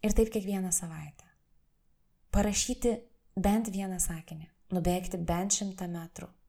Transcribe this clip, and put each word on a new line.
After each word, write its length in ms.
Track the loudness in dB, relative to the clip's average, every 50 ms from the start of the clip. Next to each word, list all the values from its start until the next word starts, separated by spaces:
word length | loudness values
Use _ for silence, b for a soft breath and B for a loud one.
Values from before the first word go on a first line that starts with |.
| 0
Ir 80 | 2 4
taip 180 | 6 4 4 2
kiekvieną 400 | -2 -2 -2 -2 -2 -2 0 -2
savaitę. 520 | -2 -2 -4 -8 -12 -14 -14 -16 -20 -20 -20 _ _ _ _ _ _ _ _ _ _ _ _ _ _ _ _ _ _ _ _ 2
Parašyti 640 | 4 4 4 2 0 0 -2 -2 0 0 0 0 0 -4 -12 _ _ _ _ -4
bent 340 | 0 2 4 4 2 2 -2 -4
vieną 280 | -4 -4 -4 -2 -2 -2
sakinį, 480 | -2 -2 -6 -8 -12 -14 -14 -14 -16 _ _ _ -4 -2
nubėgti 440 | 0 2 2 2 2 0 -2 -4 -4
bent 380 | -2 0 0 0 0 0 0
šimtą 320 | 0 -2 -4 -6 -8 -8 -8
metrų 400 | -8 -8 -10 -12 -14 -14 -16 -16 -16 _ _